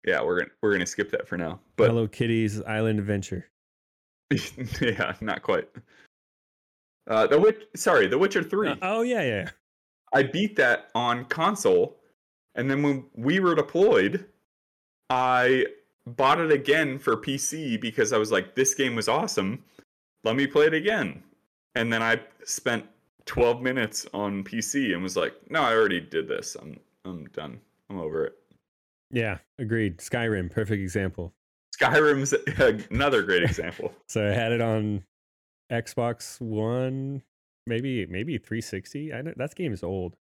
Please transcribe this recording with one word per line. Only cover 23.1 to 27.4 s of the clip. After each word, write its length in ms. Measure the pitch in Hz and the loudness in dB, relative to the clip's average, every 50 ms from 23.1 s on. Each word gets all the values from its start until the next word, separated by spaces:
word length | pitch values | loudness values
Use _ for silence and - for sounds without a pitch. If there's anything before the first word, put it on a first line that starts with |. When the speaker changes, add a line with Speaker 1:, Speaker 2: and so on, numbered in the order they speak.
| _ _ _ | _ _ _
Speaker 1:
twelve 360 | - - - 120 120 120 120 | -8 0 2 4 4 2 2
minutes 460 | 127 127 127 135 113 107 - - - - - | -2 -2 -2 0 -2 -2 -4 -8 -10 -8 -6
on 300 | 98 104 101 101 98 98 | -4 -4 -4 -4 -6 -8
P 180 | - - 117 | -6 -6 -6
C 320 | 110 - - 139 135 110 90 | -6 -2 -2 -2 0 0 -2
and 100 | 85 92 | -2 -4
was 120 | 92 87 | -4 -2
like, 180 | 107 80 - - - _ - | -2 -2 -2 -6 -10 _ -6
"No, 100 | - 160 | -2 0
I 120 | 143 120 113 | 0 2 4
already 260 | 110 110 101 92 87 | 4 4 4 2 -2
did 280 | 78 - 80 80 80 | -4 -4 -4 -4 -4
this. 280 | 82 60 50 - - - | -4 -6 -8 -8 -10 -14
I'm, 240 | - - 78 - - _ _ _ _ _ | -14 -16 -18 -18 -18 _ _ _ _ _
I'm 200 | 92 92 82 76 | -14 -14 -14 -14
done. 320 | - _ - | -12 _ -12